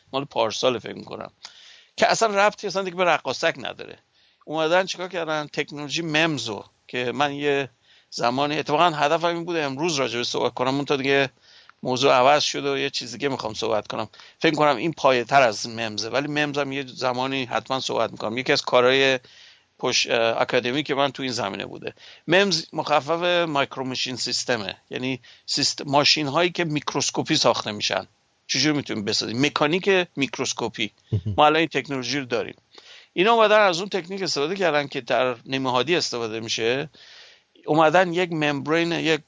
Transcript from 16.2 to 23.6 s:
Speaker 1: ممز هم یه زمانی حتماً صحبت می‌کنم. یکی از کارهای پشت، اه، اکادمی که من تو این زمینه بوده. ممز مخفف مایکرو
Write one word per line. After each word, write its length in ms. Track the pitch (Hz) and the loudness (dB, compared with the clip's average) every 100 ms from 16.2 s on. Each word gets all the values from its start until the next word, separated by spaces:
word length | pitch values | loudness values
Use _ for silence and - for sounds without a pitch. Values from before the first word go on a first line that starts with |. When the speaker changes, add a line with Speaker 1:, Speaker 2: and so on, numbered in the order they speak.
| 147 | -2
Speaker 1:
ممز 300 | 147 147 143 | -2 -2 -2
هم 140 | 139 | -4
یه 140 | 135 131 | -4 -8
زمانی 580 | 117 131 123 131 135 123 | -4 -4 -2 -2 -2 -2
حتماً 340 | 117 117 131 | -4 -2 -4
صحبت 320 | - 117 110 | -2 -2 -2
می‌کنم. 260 | - 117 113 | -2 -6 -4
یکی 140 | 127 | 0
از 100 | 139 | 0
کارهای 580 | - 123 123 135 135 131 - - - - _ - | 4 4 6 6 4 2 -4 -20 -20 -20 _ -6
پشت، 320 | 123 120 - | -2 0 2
اه، 300 | 127 113 113 | 2 2 2
اکادمی 420 | 127 131 120 131 | 0 0 0 -2
که 120 | 147 135 | -2 0
من 160 | 139 | 0
تو 120 | 127 | -2
این 80 | 131 | -6
زمینه 340 | 117 104 98 95 | -4 -4 -6 -10
بوده. 280 | 87 127 - - - - | -10 -14 -14 -20 -12 2
ممز 380 | 175 202 160 170 | 4 4 0 -4
مخفف 720 | 156 147 151 135 165 175 175 170 | -6 0 0 0 -2 0 0 0
مایکرو 360 | 143 | 0